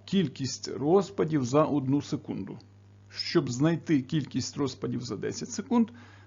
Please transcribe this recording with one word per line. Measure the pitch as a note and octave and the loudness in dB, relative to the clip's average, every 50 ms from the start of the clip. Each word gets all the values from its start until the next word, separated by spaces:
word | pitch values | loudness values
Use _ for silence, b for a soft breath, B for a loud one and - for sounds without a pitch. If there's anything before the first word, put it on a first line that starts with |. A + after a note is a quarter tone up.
| - | -6
кількість | - - G3 F3+ B2+ - - C3+ B2 - - - - | -2 2 2 2 2 0 -4 -6 -6 -6 -8 -8 -8
розпадів | - G#2 C3 D3 F3 G3+ G3 G3 - - F#3 D3+ D#3 D3 B2+ | -6 -2 2 4 4 4 4 2 0 -2 -2 0 0 0 0
за | A#2 B2+ D3 D#3 | 2 4 4 4
одну | - C#3 D3 C3+ C3 C#3 C#3+ | 4 2 0 0 2 0 0
секунду. | C#3 - D#3 C3+ - - G#2+ G#2+ G2 - - - - - - - - - - - - - | 0 -2 -6 -6 -6 -6 -8 -6 -8 -8 -10 -14 -16 -20 -20 -20 -20 -20 -20 -20 -20 -14
Щоб | - - - - - E3+ C#3+ C3 | -10 -8 -4 0 2 2 2 2
знайти | A#2+ B2 D3 E3 E3+ D3+ - - E3 C3+ | 2 2 2 2 2 2 2 2 2 2
кількість | B2+ - E3 D#3+ B2+ - - B2+ B2 - - C#3 | 2 0 -2 -2 -2 -2 -4 -4 -4 -4 -4 -4
розпадів | C#3+ C3 - - - C3+ B2 B2 | -4 -4 -4 -4 -6 -4 -4 -4
за | B2 A#2 G#2+ B2+ | -6 -6 -6 -4
десять | - - - - - - | -4 -4 -6 -6 -8 -8
секунд, | - - G3+ - A#3 A#3+ A#3 - - B B B B B B | -6 -8 -2 2 2 2 2 2 -2 B B B B B B